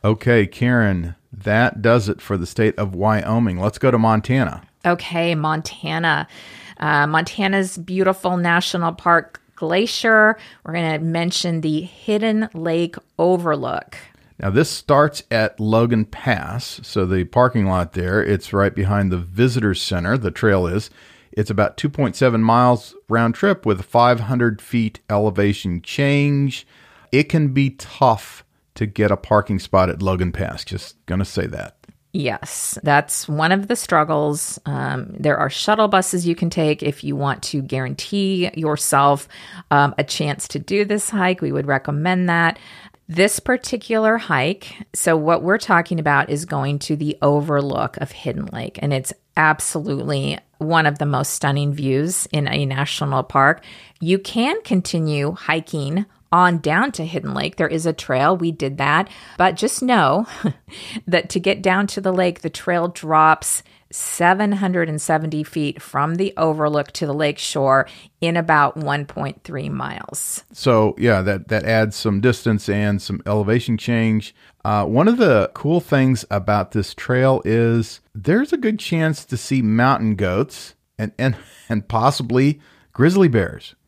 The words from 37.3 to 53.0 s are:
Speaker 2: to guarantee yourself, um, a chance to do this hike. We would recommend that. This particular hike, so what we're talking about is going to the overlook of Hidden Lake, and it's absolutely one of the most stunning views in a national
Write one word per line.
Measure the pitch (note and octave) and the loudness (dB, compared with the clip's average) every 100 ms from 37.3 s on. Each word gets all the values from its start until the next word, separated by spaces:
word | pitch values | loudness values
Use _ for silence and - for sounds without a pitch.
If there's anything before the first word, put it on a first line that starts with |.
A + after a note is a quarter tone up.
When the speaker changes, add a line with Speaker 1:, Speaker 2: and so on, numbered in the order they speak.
| - | -4
Speaker 2:
to | - C#3+ | -4 -6
guarantee | C3+ C3 B2+ C#3 - G3+ F#3+ F#3+ F3+ D#3+ | -4 -6 -6 -8 -6 -2 0 0 -2 -2
yourself, | D#3 D3 - C#3 C#3+ C#3+ - - - - - | -2 -2 2 4 4 2 -4 -20 -20 -20 0
um, | C#3+ C#3+ - | 4 4 0
a | |
chance | C#3+ - D3 C#3+ - | -4 -2 -4 -4 -8
to | D3 | -10
do | D#3+ G3+ G3+ | -2 -2 0
this | G#3 - | -2 -2
hike. | G#3 F#3 F#3 | 0 0 0
We | D3 | -2
would | C#3 C#3+ | -2 0
recommend | C#3 - C#3+ E3+ F#3 F3+ | -2 -2 -2 0 0 2
that. | E3+ E3 - - - - _ - | 2 0 -2 -16 -20 -20 _ -8
This | E3+ G3+ - | 2 2 2
particular | - B3 - A#3+ - A3 A3 A3+ | -2 -2 -2 -8 -2 0 2 0
hike, | - C#3+ C#3+ G3 - - - | 0 0 0 -4 -12 -18 -12
so | - - D#3+ | -2 0 2
what | D3+ E3+ | 2 0
we're | E3+ G#3 | 2 -2
talking | - F3 E3+ E3+ | 2 0 2 -2
about | D3+ C#3+ - | 0 0 0
is | C#3+ E3+ | -4 -4
going | D3 C3+ C#3+ | -4 -4 -4
to | - D3+ | -4 -4
the | D3+ - | -4 0
overlook | D3 D3 D3+ C#3+ C#3+ - - - | 2 2 0 -2 0 -4 -4 -6
of | C#3 | -12
Hidden | - - - - | -8 -8 -8 -8
Lake, | A#2 A2+ - | -10 -12 -6
and | C#3+ | -4
it's | C3+ C3 - _ - | -2 -4 -14 _ 2
absolutely | D#3 D#3 - D#3+ C#3+ C#3 B2 C#3 C#3 - _ _ | 2 2 -4 -6 -4 -6 -4 -4 -4 -6 _ _
one | D#3 E3 D3+ | 0 2 2
of | D3 | 0
the | D3 | -2
most | C3+ C#3+ | -2 -4
stunning | - D3 C#3 C#3+ | -4 -2 0 -2
views | C#3+ C3+ C3+ D#3+ F3+ - | -2 -2 0 -2 -4 -4
in | D#3 C#3+ | -2 -2
a | C#3+ C#3 | -2 -2
national | C3+ C#3+ - | -2 -4 -4